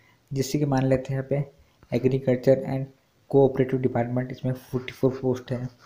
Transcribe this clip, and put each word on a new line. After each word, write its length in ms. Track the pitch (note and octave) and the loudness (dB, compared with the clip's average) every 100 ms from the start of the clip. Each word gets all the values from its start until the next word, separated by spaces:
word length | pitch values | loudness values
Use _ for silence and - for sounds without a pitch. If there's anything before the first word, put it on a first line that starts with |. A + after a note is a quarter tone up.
| _ _ - | _ _ -8
जिससे 280 | C3+ C3 D3 | -4 -2 0
कि 60 | D3 | 0
मान 180 | C3 | 2
लेते 280 | C3 C3 C3 | 2 0 -2
हैं 80 | C3+ | -6
यहाँ 80 | C3+ | -2
पे 140 | C#3+ D3 _ _ _ - | -4 -4 _ _ _ -6
agriculture 640 | A#2+ C3 C3 C3 B2 - C3 D3+ | 0 2 2 0 2 4 4 2
and 180 | C3+ C3+ - _ _ - | -6 -6 -14 _ _ 0
cooperative 520 | C#3 C3+ C3 C3 C3 | 4 4 4 0 0
department, 480 | B2+ A#2+ A#2+ B2 B2+ | 0 0 -2 -4 -6
इसमें 200 | B2+ C3 | -6 -6
फ़ोर्टी 380 | B2+ - B2+ B2 | -6 -6 -8 -8
फ़ोर 200 | - C3+ | -2 -2
post 400 | C3 C3 B2+ - | 0 -2 -2 -4
है। 160 | B2 B2+ - | -8 -8 -12